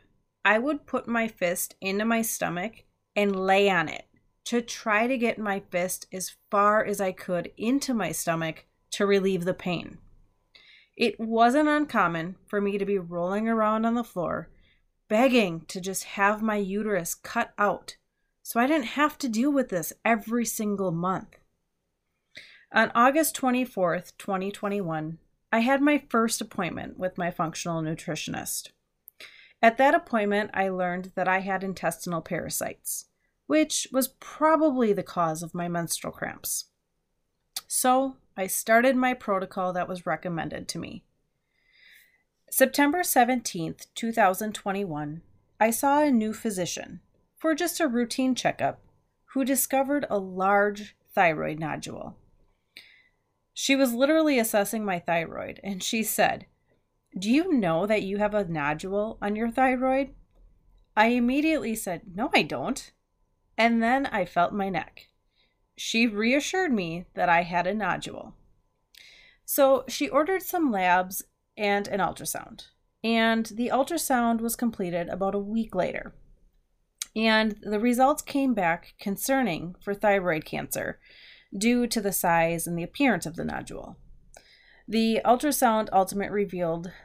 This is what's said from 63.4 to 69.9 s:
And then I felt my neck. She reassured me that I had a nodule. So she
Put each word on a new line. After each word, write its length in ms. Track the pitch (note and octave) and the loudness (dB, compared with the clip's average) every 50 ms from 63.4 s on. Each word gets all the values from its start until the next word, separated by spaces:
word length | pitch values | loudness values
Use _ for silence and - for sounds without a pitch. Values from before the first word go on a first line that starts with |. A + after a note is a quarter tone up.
| _ _ _ | _ _ _
And 240 | - A3 A#3 A#3 A3+ | 2 2 4 4 2
then 260 | A3+ A#3 C4 C#4 C#4 | 2 2 2 0 0
I 180 | - A3+ G3+ F3+ | -2 -2 -2 -4
felt 280 | - - - - - | 0 0 0 0 2
my 180 | G#3 G3+ G3 G3 | 0 -2 -4 -4
neck. 360 | F#3 - - - - - - _ _ _ _ _ _ _ _ _ _ _ _ _ _ | -4 -6 -8 -10 -14 -20 -20 _ _ _ _ _ _ _ _ _ _ _ _ _ _
She 320 | - - - - A3+ A#3+ A#3 | -10 -6 -2 0 0 0 0
reassured 640 | G3+ G3+ A3 A#3 C4 D4 C#4+ - F#4 F#4+ F#4 D#4+ | 0 0 0 2 2 2 0 0 -2 -2 0 0
me 320 | A#3+ G3+ F3 E3 E3 F3+ F#3 - _ | 0 0 -2 -4 -6 -8 -10 -10 _
that 140 | F#3 F3+ F3 | 0 2 4
I 140 | E3+ E3+ | 4 2
had 260 | F3 E3+ F3+ F3 F3 F3+ | 2 0 0 -2 0 0
a 60 | G#3 | -2
nodule. 600 | A3 G3 F3+ D#3 D3 - - - - - - - _ _ _ _ _ _ _ _ _ _ _ _ - - - - - - _ _ _ _ | -2 -2 -4 -4 -4 -6 -10 -12 -14 -16 -16 -20 _ _ _ _ _ _ _ _ _ _ _ _ -20 -20 -20 -20 -20 -20 _ _ _ _
So 400 | - - D4 C4+ C4+ C4+ C4 - | -4 2 4 6 6 6 4 0
she 220 | A#3+ | -4